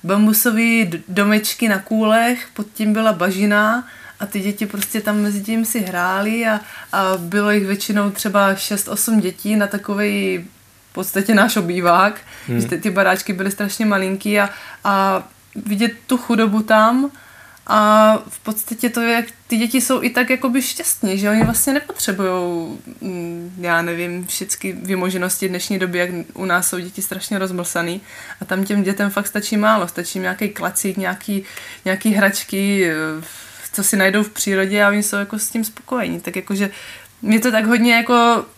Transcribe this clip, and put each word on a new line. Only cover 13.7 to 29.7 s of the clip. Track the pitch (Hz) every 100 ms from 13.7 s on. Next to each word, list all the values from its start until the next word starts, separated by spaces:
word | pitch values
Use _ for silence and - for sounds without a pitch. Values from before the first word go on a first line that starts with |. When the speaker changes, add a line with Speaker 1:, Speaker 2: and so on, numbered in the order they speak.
| - 220
Speaker 1:
malinký | 196 190 196 208 208
a, | 202 - - -
a | 202 196 196 190 - - _ - 202
vidět | 202 226 233 -
tu | 254
chudobu | - 233 226 214
tam | 214 220 220 247 285 - - - - - -
a | 208 214 214 214 220 -
v | -
podstatě | - 214 - 226 240
to | 233
je, | 233
jak | 233 233 - _
ty | 226
děti | 226 262
jsou | 226 262
i | 247
tak | 247 247
jakoby | 254 262 254
šťastní, | 254 - 330 - 202 196
že | 208
oni | 214
vlastně | 226 233 -
nepotřebujou, | 277 285 392 - 190 190 185 175 170 165 156 - -
mm, | 196 180 170 170 175 185
já | 175 165
nevím, | 170 170 175 175 180
všecky | - 190 - 190 180
vymoženosti | 185 190 180 185 180 - 196
dnešní | 180 - 196
doby, | 180 175
jak | 180 180 -
u | - 190
nás | 175 175
jsou | 180
děti | 175 196
strašně | 190 190 - 202
rozmlsaný | 190 180 175 175 170 185 - - - -
a | -
tam | 190 -
těm | 202
dětem | 185 196 202
fakt | 202 208
stačí | 208 208 214
málo, | 214